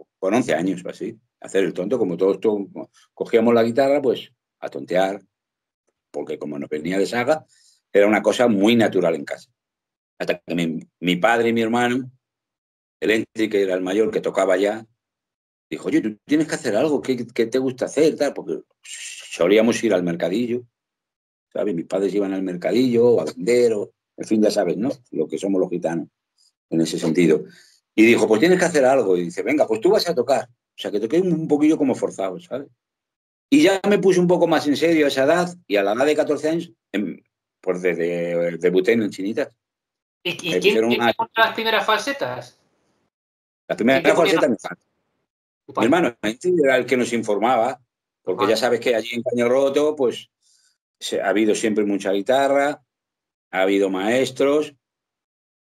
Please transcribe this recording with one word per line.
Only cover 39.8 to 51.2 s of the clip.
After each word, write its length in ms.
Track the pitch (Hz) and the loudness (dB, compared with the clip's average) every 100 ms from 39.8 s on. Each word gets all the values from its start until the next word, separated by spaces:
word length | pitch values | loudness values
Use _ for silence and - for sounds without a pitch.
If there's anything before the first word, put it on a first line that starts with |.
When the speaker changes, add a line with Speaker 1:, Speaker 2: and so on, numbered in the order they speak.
| _ _ _ _ | _ _ _ _
Speaker 2:
¿Y, 80 | 180 | -10
y 20 | |
Speaker 1:
Me 260 | - 175 180 | -8 -4 0
Speaker 2:
quién, 0 | |
Speaker 1:
pusieron 300 | 185 220 233 | 2 2 2
Speaker 2:
quién 120 | 240 | 2
Speaker 1:
una 100 | 233 | 0
Speaker 2:
te 60 | - | 0
puso 120 | 220 - | -2 0
las 160 | 226 | 0
primeras 320 | 226 226 214 202 | 0 -2 -2 0
falsetas? 720 | - 285 277 123 127 - _ _ _ _ _ _ _ _ _ _ _ - | -2 -2 -6 -6 -8 -14 _ _ _ _ _ _ _ _ _ _ _ -8
Speaker 1:
La 80 | 87 | -2
primera 240 | 113 135 | 2 2
Speaker 2:
¿Qué 80 | - | 4
te 60 | 170 | 4
Speaker 1:
falseta, 260 | 165 165 | 4 2
Speaker 2:
ponían? 100 | 147 | 2
Speaker 1:
mi 60 | 107 | 0
padre. 200 | - 90 _ _ _ _ _ _ _ _ - | -6 -16 _ _ _ _ _ _ _ _ -10
Speaker 2:
Tu 60 | |
Speaker 1:
Mi 20 | |
Speaker 2:
padre. 120 | - 113 | -2 2
Speaker 1:
hermano, 320 | 349 294 120 | 2 2 -2
mi 100 | 107 120 | -6 -4
tío 280 | 180 180 | 0 2
era 140 | 139 127 | 4 2
el 80 | 123 | 2
que 120 | 127 | 0
nos 160 | 113 | 0
informaba, 680 | 117 107 101 113 123 120 139 _ _ _ _ | -2 -2 0 2 2 0 -4 _ _ _ _
porque 220 | - 92 98 | -6 -2 0
Speaker 2:
Ajá. 60 | |
Speaker 1:
ya 60 | 110 | 2
sabes 220 | 120 120 | 0 0
que 160 | 127 113 | 0 -2
allí 140 | 113 | -2
en 100 | 120 | -6
Caño 240 | 117 120 120 | -4 -2 0
Roto, 480 | 131 139 143 151 147 | 2 2 2 0 0
pues, 340 | 120 - - _ _ _ _ _ _ - | -2 -2 -10 _ _ _ _ _ _ -14
se, 220 | - 95 | -8 -4